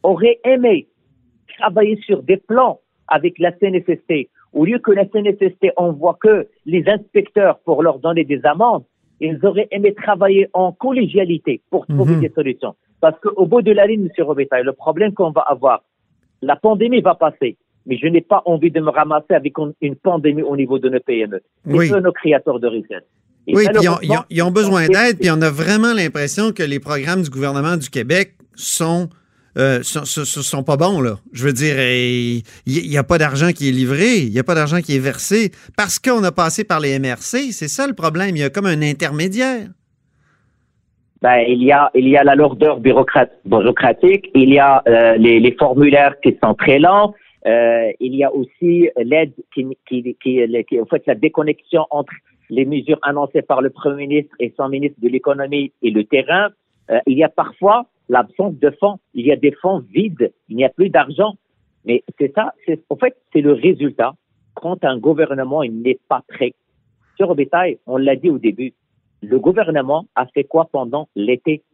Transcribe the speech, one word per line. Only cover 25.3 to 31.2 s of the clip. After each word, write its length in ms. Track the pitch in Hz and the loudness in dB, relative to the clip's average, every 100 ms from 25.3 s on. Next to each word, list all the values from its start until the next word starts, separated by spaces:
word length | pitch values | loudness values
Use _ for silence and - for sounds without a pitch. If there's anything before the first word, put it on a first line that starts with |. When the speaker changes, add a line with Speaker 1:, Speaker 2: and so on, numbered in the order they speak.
Speaker 2:
on 100 | 156 | 2
a 80 | 160 | 0
vraiment 440 | 143 160 214 233 | -2 0 2 2
l'impression 580 | 226 160 147 143 202 220 | 0 -4 -4 -6 -2 -4
que 100 | 185 | -2
les 160 | 151 139 | -4 -6
programmes 420 | 143 147 135 185 | -6 -6 -4 -4
du 60 | 156 | -4
gouvernement 480 | 131 139 139 151 175 | -4 -4 -4 -2 -4
du 120 | 127 | -6
Québec 460 | 135 117 180 190 _ _ | -8 -2 -2 -2 _ _
sont, 540 | - - - 165 170 170 _ _ _ _ - | -14 -8 -4 -2 -2 -4 _ _ _ _ -2
euh, 240 | 135 127 | 0 0
sont, 220 | 120 151 | -4 -10
sont, 220 | 143 156 139 | -8 -8 -6
sont, 160 | 151 | -8
sont 220 | 135 143 | -6 -6
pas 120 | 135 143 | -2 0
bons, 240 | 175 190 | 0 0
là. 160 | 123 101 | -4 -6